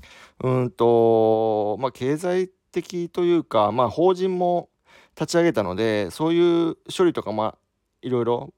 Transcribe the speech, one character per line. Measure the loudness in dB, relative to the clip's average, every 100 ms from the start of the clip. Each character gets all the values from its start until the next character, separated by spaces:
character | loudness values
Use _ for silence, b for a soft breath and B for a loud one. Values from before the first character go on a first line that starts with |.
| B B B B
う | -2
ん | -2 -2
と、 | 0 2 4 4 4 4 2 0 0 -2 -4
ま | -6
あ、 |
経 | -4 -4 -2
済 | -2 -2 -4 _ _
的 | -10 -8 -8 -8
と | -2
い | 0
う | 0
か、 | 2 2 2
ま | 2 0
あ、 |
法 | 2 0 2
人 | -2 -2
も | -2 -2 -4 _ _ b b -10
立 | -2
ち | 2
上 |
げ | 2
た | 2
の | -2 -2
で、 | 0 0 -2
そ | -4 -2
う |
い | 2 2 2 -2
う | -4 -8 0
処 | 0
理 |
と | 0
か、 | -4
ま | -4
あ、 | -4 -6 _ _ _ _
い | -4
ろ | -2
い | 0
ろ | -2 -6